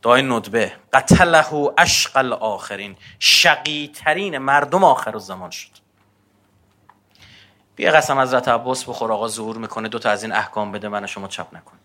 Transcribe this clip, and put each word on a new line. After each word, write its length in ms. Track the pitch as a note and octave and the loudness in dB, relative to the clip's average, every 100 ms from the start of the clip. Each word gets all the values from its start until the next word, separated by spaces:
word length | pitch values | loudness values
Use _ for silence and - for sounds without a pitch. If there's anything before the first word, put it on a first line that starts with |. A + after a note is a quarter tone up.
دعای 200 | A#2 B2+ | 4 4
ندبه: 500 | C3+ A#2 G2+ A#2 G2+ - _ | 4 -4 -2 -2 -2 -6 _
«قتله 800 | C3 - - F3 E3 D3+ D3+ C#3+ - | 0 4 4 6 4 4 0 0 4
اشقی 400 | F3 - - C3+ | 2 2 0 0
الآخرین»، 800 | B2+ A#2+ A2 G2 - G2 G2+ F#2+ - - | 0 -2 -4 -6 -8 -12 -12 -16 -20 -2
شقی‌ترین 1200 | - - F3 D3 - D3+ D3 - D#3 D#3+ G3+ F#3+ | 2 4 4 4 0 -6 -8 -6 -2 -2 -2 -4
مردم 460 | C3+ C#3 C#3+ F3+ | 2 2 2 4
آخر 300 | F#3 B2+ - | 4 4 -2
الزمان 360 | G#2+ G2 F#2+ F2+ | -10 -12 -14 -14
شد. 200 | - - _ _ _ _ _ _ _ _ _ _ _ _ _ _ _ - - _ _ _ - | -16 -18 _ _ _ _ _ _ _ _ _ _ _ _ _ _ _ -20 -20 _ _ _ -4
بیا 160 | - | 2
قسم 260 | D#3 D3+ C3+ | 2 2 0
حضرت 300 | C3 B2+ B2+ | 2 0 2
عباس 400 | A#2+ B2+ B2+ - | -2 -2 -6 -6
بخور، 240 | A#2 A2+ | -8 -4
آقا 160 | G#2+ A2+ | -2 -4
ظهور 280 | A2 A2 A2+ | -6 -10 -10
می‌کنه، 320 | A2 - A2 | -10 -10 -8
دو 100 | A2+ | -4
تا 120 | A2+ | -2
از 120 | G#2 | -2
این 100 | A2 | -2
احکام 400 | G#2 G2 - G#2 | -4 -4 -6 -8
بده، 160 | G2+ G#2 | -8 -8
من 160 | G#2 | -8
و 20 | G2 | -8
شما 220 | - F#2+ | -12 -14
چپ 260 | - E2+ | -14 -16
نکن. 240 | E2 _ _ | -18 _ _